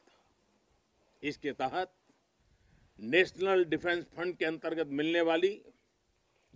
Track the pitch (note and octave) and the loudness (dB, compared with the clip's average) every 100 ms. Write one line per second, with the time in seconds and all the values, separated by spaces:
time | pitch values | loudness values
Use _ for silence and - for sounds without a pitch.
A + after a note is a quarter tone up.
0 | _ _ _ _ _ _ _ _ _ _ | _ _ _ _ _ _ _ _ _ _
1 | _ _ D3 - D3 B2 C3 E3 F#3 _ | _ _ -8 -6 -6 -4 -4 -2 -6 _
2 | _ _ _ _ _ _ _ _ _ - | _ _ _ _ _ _ _ _ _ -14
3 | A2 E3 F3+ E3+ G3 F#3+ E3 D3+ F3 F3 | 0 2 2 0 2 2 2 0 -2 -4
4 | - D#3+ F3+ E3 D#3+ D#3+ E3 E3 D3+ C#3 | -4 -8 -6 -4 -4 -4 -6 -4 -4 -2
5 | D#3 E3+ E3 E3 F#3+ G#3 - _ _ _ | 0 2 2 2 2 -2 -14 _ _ _
6 | _ _ _ _ _ | _ _ _ _ _